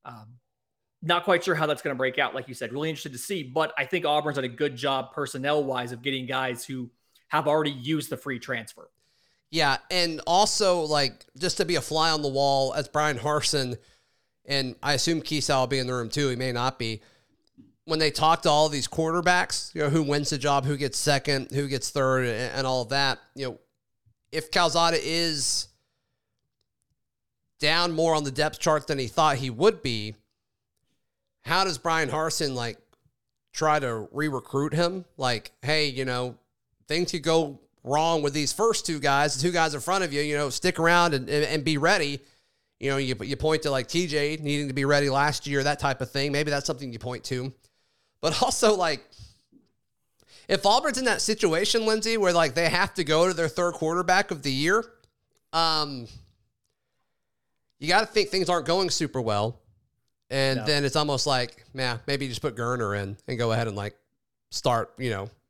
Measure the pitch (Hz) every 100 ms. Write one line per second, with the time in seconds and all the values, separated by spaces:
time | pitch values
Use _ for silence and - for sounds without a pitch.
0 | - 120 107 120 _ _ _ _ _ _
1 | 160 175 175 175 175 160 156 147 160 131
2 | 131 131 135 131 123 123 117 127 160 151
3 | 156 123 - 190 131 143 156 - 135 180
4 | 156 147 151 139 127 117 147 123 139 135
5 | 127 - 139 139 139 151 139 127 123 120
6 | 131 135 127 131 131 120 - 131 120 _
7 | _ _ _ 151 147 156 151 139 123 160
8 | 139 127 - 123 - 120 - - 82 _
9 | _ _ _ _ _ 160 147 135 - 185
10 | 170 156 - 175 208 - 202 180 156 151
11 | 135 - - 139 170 - 147 165 - 156
12 | 160 156 143 135 139 139 135 - 143 151
13 | 151 131 127 151 - 147 127 123 _ _
14 | _ _ _ _ - 139 131 - - 139
15 | - 165 156 156 - 139 127 135 127 127
16 | 113 143 139 120 131 120 123 - 113 110
17 | _ _ _ _ _ _ - _ - 160
18 | 156 - 156 165 170 147 156 143 - -
19 | 160 170 175 180 185 - - 165 151 151
20 | 143 147 143 147 143 139 135 143 139 -
21 | - 139 143 135 131 135 143 135 - 143
22 | 131 131 123 110 123 - 131 127 113 135
23 | 139 123 _ - 135 - _ _ _ _
24 | _ _ _ 156 156 196 175 165 170 165
25 | 143 165 170 151 123 - - _ _ _
26 | _ _ _ _ _ _ _ _ _ _
27 | _ _ _ _ _ _ 147 160 175 165
28 | 165 156 143 127 147 - 170 156 - 143
29 | 123 - 156 135 131 113 190 180 135 113
30 | 107 107 _ _ _ _ _ _ _ _
31 | _ _ _ _ - 175 190 151 170 160
32 | 147 151 160 - 151 127 117 - _ _
33 | _ _ _ _ _ - 156 151 131 113
34 | 104 135 151 131 - 139 147 151 170 185
35 | 175 - 131 113 - _ 127 156 151 127
36 | 131 123 123 123 _ _ _ _ _ 160
37 | 175 175 147 165 151 139 _ _ - 143
38 | 160 165 143 143 143 - 226 220 - 156
39 | 143 139 151 131 160 175 160 143 123 190
40 | 180 143 147 147 143 - 180 175 165 175
41 | 170 139 127 147 147 151 143 151 160 196
42 | 147 143 - _ _ _ _ _ 139 139
43 | 135 127 104 139 156 156 151 135 127 170
44 | 180 151 147 156 151 147 143 131 139 143
45 | 143 135 147 131 - 139 139 147 143 127
46 | 127 139 143 143 151 143 139 127 135 113
47 | 127 123 - 127 131 - _ _ _ _
48 | _ _ 139 147 254 254 226 208 170 143
49 | - - - _ _ _ _ _ _ _
50 | _ _ _ - - 196 202 233 302 247
51 | 254 202 - 214 190 160 208 233 220 220
52 | 220 226 190 170 160 127 165 175 190 -
53 | 151 156 180 170 160 160 175 170 160 170
54 | 175 185 202 165 139 135 156 208 233 _
55 | _ _ _ _ _ 160 165 156 147 135
56 | 117 - - _ _ _ _ _ _ _
57 | _ _ _ _ _ _ _ _ 147 185
58 | 220 220 196 190 180 175 147 175 185 -
59 | 147 131 113 104 107 120 _ _ _ _
60 | _ _ _ 135 135 131 113 147 139 151
61 | 147 135 - 131 123 - - 131 127 120
62 | - 139 135 113 151 113 120 123 107 101
63 | 98 98 - 123 117 113 117 101 104 -
64 | _ _ _ _ _ - 139 120 - -
65 | 127 101 98 _ _